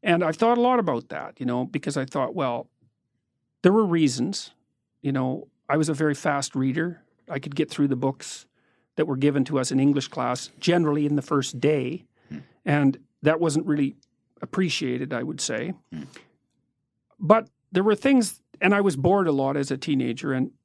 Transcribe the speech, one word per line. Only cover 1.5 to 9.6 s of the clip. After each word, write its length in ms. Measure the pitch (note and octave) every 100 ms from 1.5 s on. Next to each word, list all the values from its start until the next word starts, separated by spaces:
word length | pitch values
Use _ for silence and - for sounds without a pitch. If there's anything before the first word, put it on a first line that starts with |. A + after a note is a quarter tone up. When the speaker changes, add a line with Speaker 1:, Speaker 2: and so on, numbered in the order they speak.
| B2
Speaker 1:
because 320 | B2+ D3 D3+ C#3+
I 80 |
thought, 300 | C3 C#3+ B2+
well, 340 | F#3 C3+ A#2+ - _ _ _ _ _ _ _ _ _
there 100 | F3+
were 140 | G#3 G#3
reasons. 640 | E3+ D3+ B2 B2 G3 - _ _ _ _ _
You 120 | C#3+
know, 360 | C3+ B2+ C3 - _ _
I 80 | D3
was 100 | D#3
a 60 |
very 200 | C#3 D#3
fast 400 | C#3+ - C#3+ C3+
reader. 480 | C#3 C3 B2+ E3+ E3+ _ _ _
I 80 | D3+
could 160 | D3
get 160 | C#3+ D3+
through 180 | - C#3+
the 80 | C3
books 500 | C3+ C3+ - - - _ _ _ _ -
that 100 | D3+
were 100 | C3+
given 280 | C#3+ C#3+
to 140 | C3
us 120 | C#3+